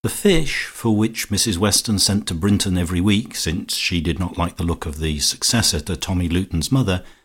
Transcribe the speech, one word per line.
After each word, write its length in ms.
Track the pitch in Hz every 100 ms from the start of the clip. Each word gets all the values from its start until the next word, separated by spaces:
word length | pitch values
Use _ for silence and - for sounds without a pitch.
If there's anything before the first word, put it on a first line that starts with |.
The 80 | 202
fish, 560 | - 208 170 151 - -
for 280 | - 117
which 360 | 104 113 110 -
Missus 280 | 101 - 87
Weston 400 | 104 98 - 101
sent 300 | - 101 -
to 60 |
Brinton 420 | 85 98 104 101 90
every 240 | 85 92
week, 340 | 98 101 -
since 420 | - - 80 - -
she 260 | - 87
did 160 | 80 78
not 180 | 87 -
like 220 | 85 -
the 40 |
look 220 | 85 82
of 140 | 80 73
the 220 | 80 76
successor 600 | - - - 117 - 85
to 160 | - 85
Tommy 320 | - 90 87
Luton's 420 | 85 95 85 76
mother, 320 | 135 120 90 - -